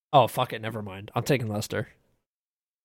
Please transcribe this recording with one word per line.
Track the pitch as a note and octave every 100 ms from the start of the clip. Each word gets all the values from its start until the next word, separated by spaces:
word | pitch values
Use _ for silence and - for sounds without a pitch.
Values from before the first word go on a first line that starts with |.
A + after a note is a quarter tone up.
| -
Oh, | C#3 A2
fuck | - B2+
it. | A2+
Never | A2 A2
mind. | G#2 F#2+ G#2+
I'm | A#2+
taking | A#2 C3 A2
Leicester. | G#2 - G2+ - _ _ _ _ _ _ _ _ _